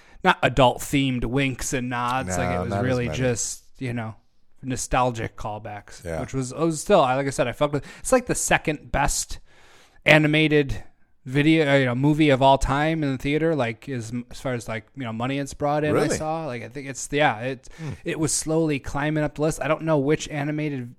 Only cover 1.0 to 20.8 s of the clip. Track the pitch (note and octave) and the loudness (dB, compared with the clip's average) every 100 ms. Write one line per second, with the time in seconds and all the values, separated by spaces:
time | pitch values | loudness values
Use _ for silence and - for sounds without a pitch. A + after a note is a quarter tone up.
1 | C3+ B2 A#2 C3+ C3+ A#2+ - C3+ B2 A#2+ | 0 0 -2 0 -2 -2 -4 -4 -4 -4
2 | A#2+ B2+ F#2+ F2+ F2+ F2 F2 G2+ B2+ B2+ | -2 -2 -2 -2 -2 -2 -2 -2 0 0
3 | D#2+ D2+ B2+ A#2 - - - - B2+ A#2+ | -2 -2 -2 -2 -4 -8 -16 -10 -8 -6
4 | A2 G#2+ _ _ - - C3 B2 - C#3 | -8 -12 _ _ -20 -14 -8 -6 -2 2
5 | B2+ A2+ G#2+ - A2+ G#2+ G#2+ G#2 - - | 2 0 -6 -8 -10 -10 -12 -14 -16 -14
6 | F2+ D#2+ - C3+ B2 C3 E3 D3+ - F#3+ | -8 -6 -6 -6 -6 -2 -2 -2 4 6
7 | C3 C3 C#3 C#3 B2 - D3 C#3+ - - | 6 2 0 -2 -2 0 0 0 -6 -10
8 | - - - E3 - E3+ - D3+ B2+ C3+ | 2 2 2 -2 2 2 2 -6 -4 0
9 | C#3+ - - - - - - - - - | 0 0 -6 -10 -14 -20 -20 -20 -20 -2
10 | D3+ D3+ D3+ D3+ D#3 D3+ C#3 G#2+ - - | 6 6 6 4 4 4 2 -4 -10 -20
11 | _ _ B2+ C#3 D3 D#3+ C#3+ C#3 B2+ A#2+ | _ _ -4 2 4 6 6 4 4 2
12 | D3 D3+ D3+ B2+ C3+ C3+ - C#3 D#3 D#3+ | 2 4 4 6 6 6 4 0 0 0
13 | C#3+ B2+ C#3+ D3+ D#3+ D3+ A#2 A2 - B2+ | -2 -2 -2 0 0 0 -2 -4 -8 -8
14 | A2 A#2+ A#2+ - C3+ A#2+ A2+ A2 - C3+ | -6 -8 -10 -10 -6 -6 -6 -10 -10 -10
15 | A#2+ A2 B2+ C#3 C#3 - C#3+ D3+ D3+ D3 | -8 -6 -4 -4 -6 -4 -2 0 2 2
16 | - - D#3 D#3+ D#3 A#2+ A2 C#3+ C#3 B2+ | 0 -2 -4 -4 -6 -8 -10 -12 -12 -10
17 | - C#3+ D3 A2 B2 C3+ - - D#3 F#2+ | -4 2 2 0 -6 -8 -12 -12 -12 -10
18 | F3 D3+ D3+ - D3+ D#3+ D#3+ C#3 - C#3+ | -8 -4 -2 -2 -2 0 0 -2 -4 -4
19 | D3+ D#3 D3 - D#3 - C3 D#3 D#3+ D3+ | -2 -2 -2 -2 -2 -2 -2 -2 0 0
20 | C3+ D#3 C#3+ D3 C#3+ D3+ D3+ C3+ | 2 0 -2 -6 -6 -4 -6 -6